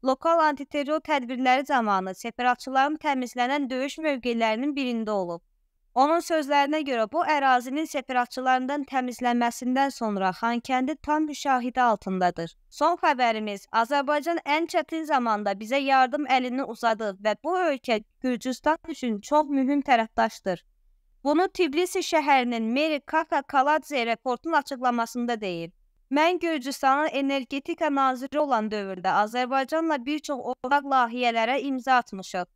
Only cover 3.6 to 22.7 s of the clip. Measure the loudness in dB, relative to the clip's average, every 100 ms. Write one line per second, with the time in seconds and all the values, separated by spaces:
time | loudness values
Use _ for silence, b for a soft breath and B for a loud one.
3.6 | -2 -2 -4 -2 -2 -2 -2 0 0 0
4.6 | -2 -2 -2 -2 -2 -2 -4 -8 _ _
5.6 | _ _ _ 2 4 4 2 -2 2 2
6.6 | 2 0 0 -2 0 0 2 2 4 4
7.6 | 2 -4 -4 -6 -2 -2 -2 -2 0 0
8.6 | 0 -4 -2 -2 -4 -2 0 2 0 -2
9.6 | -2 0 0 0 -4 0 -2 -2 -2 -2
10.6 | -2 -2 -2 -4 -2 0 0 -4 0 0
11.6 | 0 0 2 2 -2 0 0 0 -10 -12
12.6 | _ -2 0 2 0 2 2 0 -4 -8
13.6 | -4 -2 2 0 0 0 0 -4 0 -2
14.6 | 0 -2 -2 -6 0 0 2 0 0 -4
15.6 | -2 -2 2 4 4 0 0 0 0 -4
16.6 | -6 -2 -2 0 -4 -2 -2 -2 -2 0
17.6 | 0 -2 -2 -2 -2 _ -4 -2 -4 -2
18.6 | 0 -2 -4 -6 -4 -4 0 2 2 0
19.6 | 2 0 2 2 2 0 -2 -2 -6 -6
20.6 | _ _ _ _ _ _ 0 2 2 2
21.6 | 0 2 0 -2 0 0 4 2 2 -2
22.6 | -2